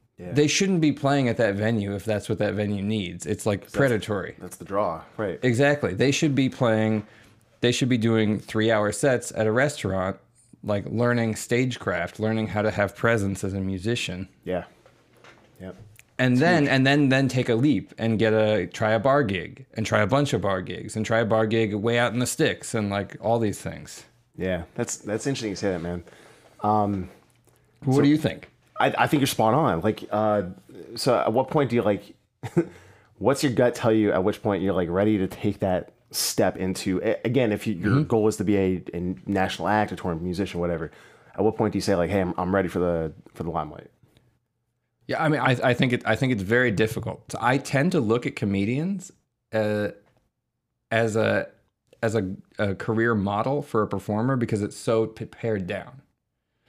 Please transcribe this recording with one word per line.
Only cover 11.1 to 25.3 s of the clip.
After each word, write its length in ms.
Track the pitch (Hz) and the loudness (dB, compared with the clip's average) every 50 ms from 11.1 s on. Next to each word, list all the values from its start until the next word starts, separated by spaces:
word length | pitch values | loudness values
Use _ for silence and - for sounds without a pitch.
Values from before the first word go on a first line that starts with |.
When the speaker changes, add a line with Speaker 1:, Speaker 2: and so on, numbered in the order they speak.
| 120 120 117 113 107 | 2 2 0 0 -2
Speaker 2:
stagecraft, 840 | - - - 120 120 131 127 117 - - 107 92 87 85 90 - - | -4 -2 0 0 2 2 0 -2 -4 -4 -2 -2 0 -2 -4 -4 -4
learning 280 | 107 110 110 110 110 | -2 -2 0 0 -2
how 160 | 101 90 107 104 | -2 -2 0 0
to 80 | 107 | 0
have 260 | 92 - 104 95 - | 0 0 0 0 -2
presence 480 | - - 117 117 113 101 98 98 - - | -2 0 0 2 2 0 -2 -4 -4 -4
as 80 | 98 95 | -6 -4
a 80 | 98 | -4
musician. 680 | 95 95 95 95 87 110 120 117 - - 90 90 95 - _ _ _ | -4 -4 -6 -4 -4 -4 -4 -2 -4 -6 -8 -8 -10 -12 _ _ _
Speaker 1:
Yeah. 200 | 90 92 87 - - - _ _ - _ _ _ _ _ _ - - - - _ _ _ - | -4 -4 -4 -4 -8 -14 _ _ -20 _ _ _ _ _ _ -20 -20 -20 -20 _ _ _ -16
Yep. 160 | - 190 - - - - - - _ _ _ - | -16 -16 -16 -16 -20 -20 -20 -20 _ _ _ -2
Speaker 2:
And 140 | 127 127 123 | 0 2 4
Speaker 1:
It's 80 | 123 | 4
Speaker 2:
then, 220 | 147 170 180 165 147 | 4 4 4 4 4
Speaker 1:
huge. 100 | 135 131 | 4 4
Speaker 2:
and 140 | 135 131 | 4 4
then, 220 | 131 139 147 147 135 | 4 4 4 4 4
then 180 | 131 131 139 127 | 4 4 2 2
take 200 | 127 131 123 - | 0 0 0 2
a 40 | 120 | 2
leap 380 | 113 131 156 139 147 - - - - | 2 4 2 2 0 -2 -6 -8 -4
and 200 | 110 113 113 104 | -2 0 2 2
get 140 | 113 110 107 | 4 4 4
a, 340 | 110 107 107 107 101 90 | 4 4 4 2 2 0
try 260 | 87 - - 110 107 110 | -4 -4 -2 0 2 2
a 60 | 113 | 2
bar 240 | 98 131 135 147 143 | 4 4 4 4 2
gig 420 | 104 98 90 78 - - - 131 - - | 2 -2 -4 -6 -8 -12 -16 -20 -14 -8
and 100 | - 110 | -8 -4
try 140 | - 113 107 | 0 2 2
a 60 | 107 | 2
bunch 260 | 98 127 139 147 139 - | 2 2 0 2 0 0
of 80 | 107 | -2
bar 220 | 90 98 98 92 90 | 0 -2 -2 -2 -4
gigs 340 | - 90 87 - - - | -8 -10 -10 -12 -8 -6
and 80 | 110 110 | -6 -2
try 140 | - 117 113 | 0 2 2
a 60 | 117 | 2
bar 200 | 104 110 110 110 | 2 2 2 2
gig 280 | 110 113 113 113 104 101 | 2 2 2 0 0 -2
way 240 | 104 98 117 117 120 | -2 0 0 2 2
out 160 | 120 120 107 | 2 2 0
in 40 | 123 | -2
the 80 | 127 | -2
sticks 480 | - - - 160 123 92 - - - - | -2 0 0 0 0 0 -2 -6 -6 -4
and, 140 | 117 104 101 | -2 -2 -2
like, 280 | 98 101 98 - - - | -2 -2 -4 -6 -8 -6
all 180 | - 104 117 117 | -2 0 0 2
these 220 | 117 104 95 - | 0 0 -2 -4
things. 440 | - 92 82 78 69 - - - - - _ _ _ _ _ | -8 -10 -10 -10 -14 -16 -18 -20 -20 -20 _ _ _ _ _
Speaker 1:
Yeah, 260 | - 87 92 92 87 85 - _ | -6 -4 -4 -4 -4 -6 -10 _
that's, 220 | - 120 - - - | -8 -8 -6 -8 -10
that's 280 | - - 101 113 - | -8 -6 -6 -4 -4
interesting 240 | 139 | -4